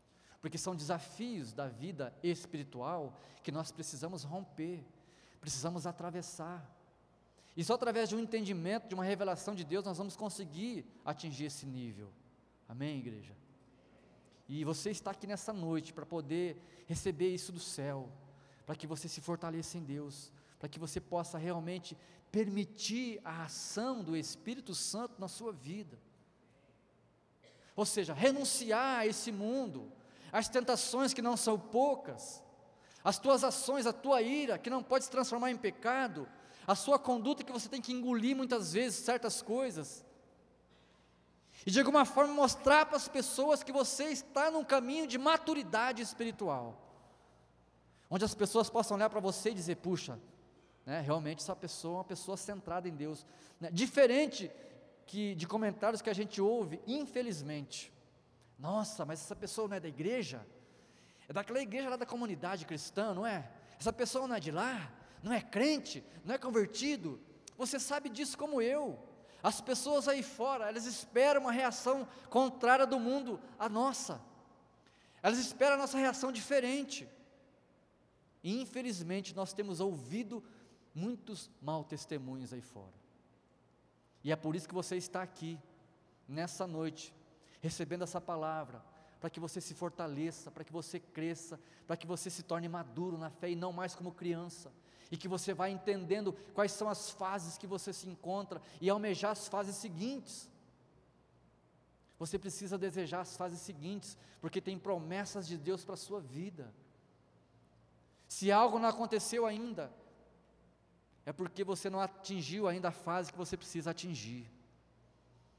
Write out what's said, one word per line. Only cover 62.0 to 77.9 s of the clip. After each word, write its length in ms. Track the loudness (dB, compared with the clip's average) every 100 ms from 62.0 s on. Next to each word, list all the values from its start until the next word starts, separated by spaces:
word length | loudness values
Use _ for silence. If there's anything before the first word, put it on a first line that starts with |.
| -4
comunidade 600 | -4 -2 -2 -2 -4 -4
cristã, 480 | -8 -6 -2 0
não 120 | 0 0
é? 260 | -2 -4 -12 -20 -4
Essa 140 | -2
pessoa 360 | 0 0 0 0
não 80 | -2
é 40 |
de 120 | 0
lá? 380 | 0 0 -2 -6 -12 -20 -10
Não 120 | 0
é 80 | 0
crente? 640 | 0 4 4 4 0 -10 -12 -12
Não 100 | -4
é 40 | -2
convertido?" 800 | 2 4 4 2 0 0 -2 -6 -12 -20 -16 -6
Você 200 | -2 -2
sabe 300 | 0 -2 -2
disso 300 | -4 -4 -2
como 240 | 0 2
eu. 360 | 4 4 0 -4 -12 -20 -20 0
As 200 | 0 0
pessoas 460 | 0 0 4 4 4
aí 120 | 2
fora, 460 | 0 -2 0 0 0
elas 180 | -2 -4
esperam 560 | -6 0 6 8 8
uma 100 | 6
reação 520 | 4 2 2 2 2 0 -8 2
contrária 560 | 4 4 4 8 8 8
do 140 | 4
mundo 400 | 4 2 0 -6 -8 -4
à 120 | 0
nossa. 520 | 2 2 2 -4 -6 -8 -20 -20 -20 -20 _ -20 -20 -20 2
Elas 160 | 4 6
esperam 360 | 2 6 8 8
a 20 |
nossa 200 | 6 4
reação 320 | 4 4 0
diferente. 800 | -2 2 4 4 0 -2 -6 -10 -18 -20 -20 -20 _ _ _ _